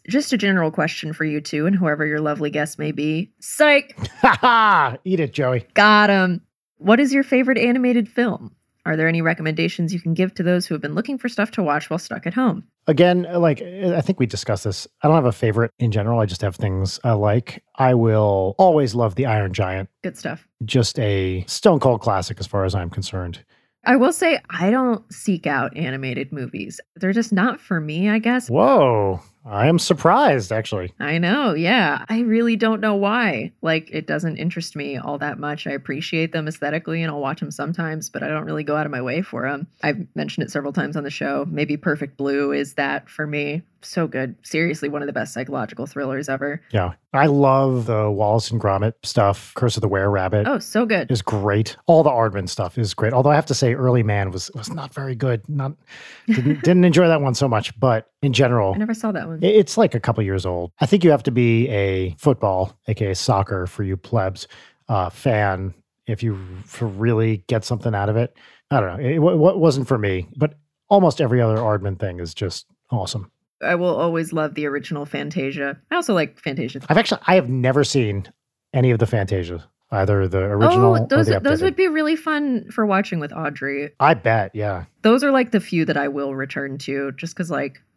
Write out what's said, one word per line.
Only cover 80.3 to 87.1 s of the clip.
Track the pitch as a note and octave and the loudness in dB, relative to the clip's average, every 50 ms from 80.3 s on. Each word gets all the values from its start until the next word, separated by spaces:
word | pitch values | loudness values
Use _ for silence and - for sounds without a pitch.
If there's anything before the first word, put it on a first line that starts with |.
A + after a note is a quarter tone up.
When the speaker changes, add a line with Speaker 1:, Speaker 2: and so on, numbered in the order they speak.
| F2+ F#2+ | 0 0
Speaker 2:
original | F#2 G2+ G2+ G2+ - E4 F4+ F#4 F#4+ G4 F#4 | 0 0 2 4 4 4 6 6 6 6 6
Speaker 1:
Oh, | E4 - | 4 2
Speaker 2:
or | |
Speaker 1:
those, | - C4+ - - | 2 2 2 4
Speaker 2:
the | - - - | 2 2 0
Speaker 1:
those | A3 C#4 D#4 D#4+ | 2 0 0 2
Speaker 2:
updated. | F#4 | 0
Speaker 1:
would | F#4+ - | -2 0
be | F#4 F#4+ | 0 0
really | F4+ D4+ D#4 D#4 D4+ D#4+ | 0 0 0 0 0 -2
fun | D#4 - D#4+ D#4 D4 D4 C#4 B3+ A3 - - | -2 -4 -4 -4 -2 -2 -2 -4 -4 -6 -6
for | - - A3 | -4 -2 0
watching | G#3 F#3+ F#3+ G3+ - F#3 E3 | 0 2 0 0 -2 -4 -6
with | D3 D3 | -6 -6
Audrey. | - D#3+ D#3+ D3 C#3+ - C3+ C#3 C#3 C#3 D3 D3+ _ - | -8 -6 -8 -8 -6 -6 -8 -6 -6 -6 -8 -8 _ 2
Speaker 2:
I | C3+ D3+ E3 | 4 4 4
bet, | G2+ - A2+ A2+ A2 G2 G2 - | 4 2 0 2 2 0 -2 -4
yeah. | G#2+ G#2 G#2 F#2+ F2+ D#2+ - _ _ - | -6 -4 -4 -4 -6 -8 -12 _ _ 2
Speaker 1:
Those | G#3+ A#3 B3+ C#4 | 2 2 4 2
are, | C#4 | 2
like, | C4+ C4 B3 B3 | 2 2 2 2
the | - G3 | 0 -2
few | - - F#3 E3 D#3+ | -2 0 -2 -2 0
that | C#3+ D3 | 0 0
I | C#3+ C#3+ C#3+ | -2 -2 -2
will | C#3 C#3+ C#3 C#3 C3+ | -4 -4 -6 -6 -4
return | C3+ C3+ C3+ - D3 C#3 C#3 C3+ C3+ | -6 -8 -6 -6 -8 -8 -8 -10 -10
to, | - - C#3 C#3 C#3 C#3 | -8 -6 -6 -6 -6 -6